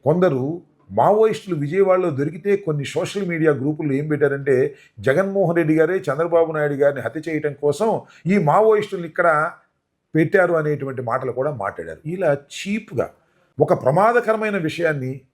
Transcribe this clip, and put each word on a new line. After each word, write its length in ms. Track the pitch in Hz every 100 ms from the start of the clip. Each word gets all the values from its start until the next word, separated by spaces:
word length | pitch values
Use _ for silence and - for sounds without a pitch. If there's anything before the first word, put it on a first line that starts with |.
| 135
కొందరు 380 | 175 180 131 135 175 - _ _
మావోయిస్టులు 640 | 98 143 214 220 214 196 160
విజయవాడలో 540 | 143 185 196 185 180
దొరికితే 420 | 135 151 165 202 196
కొన్ని 300 | 160 147 131
సోషల్ 420 | 151 175 202 185
మీడియా 200 | 170 156
గ్రూపుల్లో 420 | 135 139 156 156 135
ఏం 120 | 151
పెట్టారంటే, 480 | 147 143 139 139 127 143 - _ -
జగన్మోహన్ 580 | 104 143 196 196 170 170
రెడ్డి 180 | 156 156
గారే 180 | 160 190
చంద్రబాబు 540 | 185 139 170 165 160
నాయుడు 220 | 156 147
గారిని 280 | 139 143 135
హత్య 200 | 117 160 165
చేయటం 260 | 151 147
కోసం 360 | 135 147 143 220 160 - - 160
ఈ 100 | 202
మావోయిస్టులను 680 | 151 170 220 214 208 196 170
ఇక్కడ 220 | 170 170 151 160 - _ _ _ _ _ 156
పెట్టారు 380 | 170 190 180
అనేటువంటి 480 | 165 151 147 135 127
మాటలు 300 | 120 127 131
కూడా 200 | 123 143
మాట్లాడారు. 500 | 127 98 - 82 80 151
ఇలా 260 | 185 170 143 - -
చీప్‌గా 520 | 196 214 - 117 82 _ _ _ _ -
ఒక 160 | 147 180
ప్రమాదకరమైన 720 | 123 151 214 240 240 220 214 202
విషయాన్ని 560 | 160 151 170 147 127 135 _